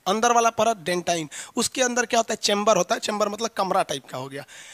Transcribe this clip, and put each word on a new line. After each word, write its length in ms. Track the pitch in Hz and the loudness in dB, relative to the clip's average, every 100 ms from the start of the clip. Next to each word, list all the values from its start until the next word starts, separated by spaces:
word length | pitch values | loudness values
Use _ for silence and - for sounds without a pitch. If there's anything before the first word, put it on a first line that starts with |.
| 180 | -2
अंदर 260 | 214 240 | 2 4
वाला 180 | 233 226 | 4 4
परत 260 | 226 220 214 | 2 0 0
डेंटाइन। 520 | 156 180 170 170 151 - - 247 | -2 -4 -2 -2 -4 -10 -10 -4
उसके 260 | 226 285 | -2 0
अंदर 240 | 247 240 233 | 0 0 0
क्या 120 | 233 | 2
होता 140 | 226 | 0
है? 60 | 220 | -2
चेम्बर 340 | - 202 208 190 | 0 2 4 4
होता 180 | 180 | 2
है। 60 | 240 | -2
चेम्बर 280 | - 208 208 | -2 -2 -2
मतलब 220 | 208 226 - | -2 -6 -2
कमरा 260 | 185 185 | 0 0
टाइप 220 | 165 143 - | 0 -4 -8
का 120 | 131 | -10
हो 100 | 135 | -10
गया। 160 | 139 - - - | -12 -14 -18 -20